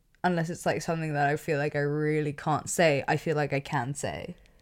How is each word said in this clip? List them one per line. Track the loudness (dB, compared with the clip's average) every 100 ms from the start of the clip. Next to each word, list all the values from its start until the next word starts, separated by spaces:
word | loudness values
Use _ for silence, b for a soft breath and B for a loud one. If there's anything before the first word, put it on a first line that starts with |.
| _ _
unless | 0 0 -2
it's, | -2 -2
like, | 0
something | -2 -2 0
that | 2 2
I | 0
feel | 0 0
like | 0 0
I |
really | 0 0 2 2 0
can't | -2 0 -2 0
say, | 4 4 4 2
I | 0
feel | 0 0
like | 0
I | -2
can | -2 -2 -2
say, | -4 -4 -6 -8 -14 -18 -20